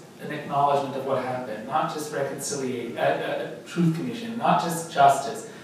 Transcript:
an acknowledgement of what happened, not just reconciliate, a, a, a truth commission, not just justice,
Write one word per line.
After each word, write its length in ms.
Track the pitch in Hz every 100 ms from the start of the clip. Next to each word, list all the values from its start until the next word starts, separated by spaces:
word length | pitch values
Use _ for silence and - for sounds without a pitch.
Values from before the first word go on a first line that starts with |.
| - -
an 100 | 143
acknowledgement 640 | 147 143 139 143 139 135 135
of 100 | 135
what 180 | 131
happened, 440 | 123 127 117 107 117
not 260 | 147 160
just 200 | 156 -
reconciliate, 840 | 143 139 - - 139 131 120 117 151
a, 40 |
a, 600 | 139 - 147 139 - -
a 60 | -
truth 280 | 170 165 160
commission, 420 | - - - -
not 240 | - -
just 300 | 175 160 -
justice, 580 | - 139 - - - - -